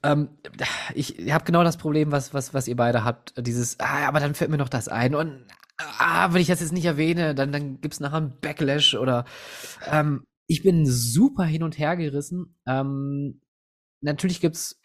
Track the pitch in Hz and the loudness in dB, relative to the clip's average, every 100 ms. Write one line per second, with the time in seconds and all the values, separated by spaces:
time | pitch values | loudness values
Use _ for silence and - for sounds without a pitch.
0 | 147 147 143 - - - 123 - - - | 4 2 0 -6 -20 -6 -6 -6 -6 -6
1 | 135 - 92 160 160 170 170 165 156 151 | -6 -6 -2 0 2 4 4 2 0 2
2 | 151 143 135 139 131 139 127 120 120 120 | 2 0 -2 -6 -4 -4 -2 2 2 4
3 | 113 120 - - 120 120 120 - - 143 | 0 -4 -10 -8 -4 -2 -2 -2 -2 0
4 | 143 147 143 147 147 151 131 123 - 113 | 0 0 0 -2 0 0 0 -4 -4 0
5 | 127 147 160 135 123 - _ - - - | 2 2 -2 -8 -20 -20 _ -14 -12 -2
6 | 165 170 185 175 175 180 165 180 170 147 | 0 2 4 4 4 2 -2 -2 -2 0
7 | 160 170 160 139 139 143 143 131 151 - | 0 2 0 0 -2 -2 -6 -8 -10 -6
8 | 143 156 151 - 147 147 143 147 147 117 | -4 -2 -4 -6 -10 -2 0 2 2 2
9 | 127 123 123 - - - - - - 156 | 2 0 -2 -14 -18 -16 -16 -14 -2 2
10 | 151 139 - _ - 160 190 170 147 123 | 2 -2 -6 _ -2 2 4 6 4 4
11 | 117 127 269 269 170 160 165 151 151 175 | 2 4 4 4 0 0 -2 0 0 0
12 | 156 139 143 180 175 _ - 131 139 139 | -2 -2 -4 -8 -10 _ -2 -2 0 -4
13 | 139 139 143 - _ _ _ _ _ _ | -4 -4 -6 -8 _ _ _ _ _ _
14 | 147 147 185 175 170 160 - - | -4 0 -2 0 -2 -2 -10 -12